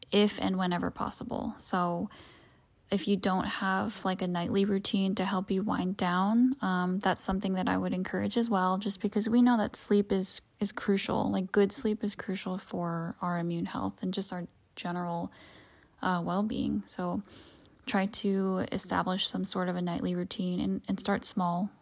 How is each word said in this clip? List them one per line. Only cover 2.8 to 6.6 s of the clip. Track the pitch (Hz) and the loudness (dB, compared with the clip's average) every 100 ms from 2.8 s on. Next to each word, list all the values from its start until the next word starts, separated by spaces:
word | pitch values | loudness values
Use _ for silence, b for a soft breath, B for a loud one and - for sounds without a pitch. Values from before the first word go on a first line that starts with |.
| - | -4
if | 202 196 | -4 0
you | 196 | 0
don't | 190 185 196 | 2 0 -2
have, | - 190 190 208 - | -2 0 0 -2 -4
like, | 190 185 | -4 -2
a | 180 | -2
nightly | 175 175 196 196 | -2 0 2 2
routine | 196 - 196 190 | 2 0 0 2
to | 185 | 0
help | 190 196 196 | 0 0 0
you | 190 | 0
wind | 208 190 185 190 | 2 0 0 0
down, | 180 180 196 226 254 269 | 2 4 4 6 4 4